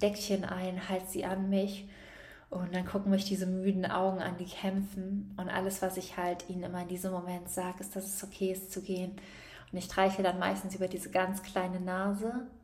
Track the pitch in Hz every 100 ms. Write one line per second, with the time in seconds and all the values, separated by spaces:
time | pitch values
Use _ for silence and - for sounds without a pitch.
0 | 208 202 - 190 - 185 185 185 - 185
1 | 185 - 185 190 196 196 202 - - -
2 | - - - - - 180 175 185 185 202
3 | 196 196 196 190 180 185 190 185 180 180
4 | 190 185 180 175 180 - 196 196 196 190
5 | 190 202 - - 180 185 190 190 185 180
6 | 185 - 175 180 - 180 175 180 175 180
7 | 190 180 180 175 175 190 180 185 196 190
8 | 196 - 196 - 190 190 - 185 190 180
9 | 185 - - - - - - 180 180 190
10 | 190 196 185 185 185 196 190 190 185 180
11 | - 185 185 196 - 190 185 185 180 185
12 | 196 202 220 247 240 -